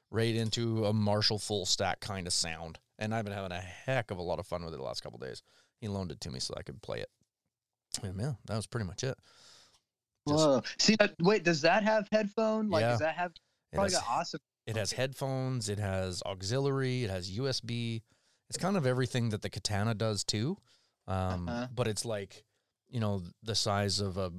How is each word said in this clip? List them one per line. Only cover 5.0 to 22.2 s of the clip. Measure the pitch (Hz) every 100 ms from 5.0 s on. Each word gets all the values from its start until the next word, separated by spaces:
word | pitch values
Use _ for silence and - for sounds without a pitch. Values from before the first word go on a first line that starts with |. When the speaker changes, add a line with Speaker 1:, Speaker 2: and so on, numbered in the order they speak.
Speaker 1:
couple | 71 58
days. | 64 60 - _ _ _
He | 110
loaned | 98 90
it | 71
to | -
me | 64
so | - -
I |
could | - -
play | - 55
it. | 50 _ _ _ _ _ _ _ _ -
And, | 98 92
yeah, | 135 123 -
that | 107
was | -
pretty | 120 92
much | -
it. | 131 - _ - - - - _ _ _ _ _ -
Just | 302 311
Speaker 2:
Whoa. | 262 - -
See, | - 214
uh, | 208 -
wait, | 175 214
does | 165 160
that | 160 202
have | 214 220 202
headphone? | 214 208 226 220 220 214
Like, | 165
Speaker 1:
Yeah. | 117
Speaker 2:
does | 117
that | 156 156
have | 180
Speaker 1:
It | - _ _ _ 156
Speaker 2:
probably | 196
Speaker 1:
has, | 175
Speaker 2:
got | 117
awesome | 135 170 156 - _ -
Speaker 1:
it | 110
has | 98
headphones, | - 135 135 135 131 131 127 110
it | 104
has | 104 95 95 90 -
auxiliary, | 98 95 135 139 135 131 127
it | 113
has | 92 90
U | 95 135
S | 123
B. | 113 120 117 113 - _ _ _ -
It's | -
kind | 175 196
of | 127
everything | 127 131 127 117
that | 107
the | 98
Katana | - - 101 107 107
does | 113 101
too. | - 107 127 196 _ _ _ _ -
Um, | 95 92 92 87
Speaker 2:
Uh-huh. | 120 127
Speaker 1:
but | 123 120
it's | 101 117
like, | 107